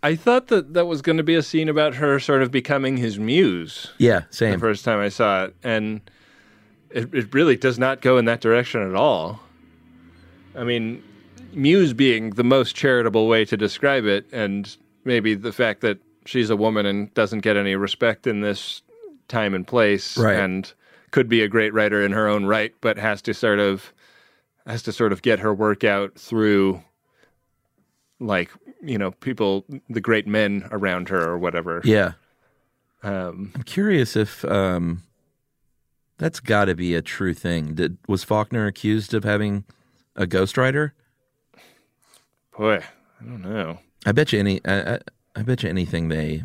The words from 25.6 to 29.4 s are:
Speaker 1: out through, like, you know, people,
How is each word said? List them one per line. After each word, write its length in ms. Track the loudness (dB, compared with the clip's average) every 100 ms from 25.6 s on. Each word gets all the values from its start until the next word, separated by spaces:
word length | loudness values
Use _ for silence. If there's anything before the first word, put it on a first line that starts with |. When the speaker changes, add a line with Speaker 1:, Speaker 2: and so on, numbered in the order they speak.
| 0 0
Speaker 1:
out 320 | 0 0 -4 -10
through, 680 | -6 0 4 4 4 0 -8 _ _ _ _ _ _ _ _ _ _ _ _ _
like, 300 | -4 -2 -2 -8 -20 -18
you 160 | -8 -4
know, 140 | -4
people, 520 | -6 -8 -2